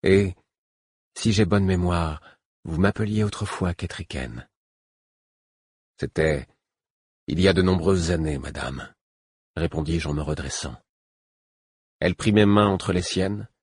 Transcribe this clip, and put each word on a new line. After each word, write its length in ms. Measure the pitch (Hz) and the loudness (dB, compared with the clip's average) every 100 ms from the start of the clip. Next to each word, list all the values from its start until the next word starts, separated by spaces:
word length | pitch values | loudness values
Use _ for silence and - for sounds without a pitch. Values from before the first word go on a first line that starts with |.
Et, 320 | 95 98 98 90 _ _ _ _ _ _ _ - | 4 4 2 -4 _ _ _ _ _ _ _ -4
si 160 | 117 | 0
j'ai 120 | 104 98 | 2 4
bonne 200 | 101 95 | 4 2
mémoire, 560 | 90 90 87 80 76 - _ _ _ | 2 0 0 -2 -6 -14 _ _ _
vous 160 | - 80 | -8 0
m'appeliez 440 | 98 - 107 107 | 0 2 -2 0
autrefois 500 | 104 - 104 - 92 | -2 -2 -8 -4 -4
Ketriken. » « 720 | 87 - - 90 71 62 57 - _ _ _ _ _ _ _ _ _ _ _ _ _ _ _ | -4 -8 -10 -10 -8 -8 -10 -16 _ _ _ _ _ _ _ _ _ _ _ _ _ _ _
C'était 480 | - - 78 73 - _ _ _ _ _ _ _ - | -6 0 0 0 -6 _ _ _ _ _ _ _ -6
il 140 | 80 | 2
y 60 | 95 | 4
a 60 | |
de 100 | 92 | 4
nombreuses 480 | 92 92 82 95 82 | 4 2 2 2 0
années, 260 | 85 78 71 | -2 -2 -4
madame », 560 | 69 - 65 67 - _ _ _ _ _ _ - | -8 -8 -8 -10 -14 _ _ _ _ _ _ -4
répondis-je 520 | 80 80 76 85 76 | -4 -2 -2 -2 -2
en 60 | |
me 80 | 73 | -4
redressant. 580 | 73 73 67 - 69 58 _ _ _ _ _ _ _ _ _ _ _ _ | -4 -6 -6 -8 -10 -12 _ _ _ _ _ _ _ _ _ _ _ _
Elle 160 | 87 90 | -2 0
prit 160 | 113 | 2
mes 140 | 104 104 | 4 6
mains 220 | 104 104 | 6 4
entre 260 | 95 - | 0 0
les 80 | 90 | -2
siennes. 480 | 87 - 95 104 107 _ | -2 -2 -2 -4 -12 _